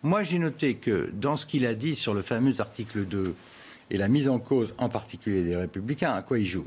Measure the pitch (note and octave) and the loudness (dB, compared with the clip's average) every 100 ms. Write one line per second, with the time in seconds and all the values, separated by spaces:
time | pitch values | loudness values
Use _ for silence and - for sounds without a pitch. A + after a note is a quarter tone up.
0 | D3 G3+ F#3 F3 E3 - C#3+ A2 - G2 | 2 2 2 0 0 2 0 0 2 2
1 | - G2 C3+ D3 - D3 B2 A2 C#3+ C#3+ | 0 -2 -2 -2 -2 0 0 0 -2 -2
2 | - G#2 - A#2 C3 B2+ G#2 - G#2+ G#2+ | 0 -2 0 2 2 2 -4 -6 -6 -4
3 | F#2+ G2 F#2 E2 - - - - - G2 | -2 -2 -2 -4 -12 -20 -20 -20 -4 0
4 | G2+ C#3 C#3 B2 - C3+ A2+ - B2 A2 | 4 4 4 0 2 0 0 -2 -2 -2
5 | - - - F#2+ F2 F2 F2+ F#2+ G#2+ D3 | -8 -8 0 0 2 0 -2 -6 -6 -2
6 | E3+ G2+ - B2 G2 F2+ | 0 -2 -2 0 0 -2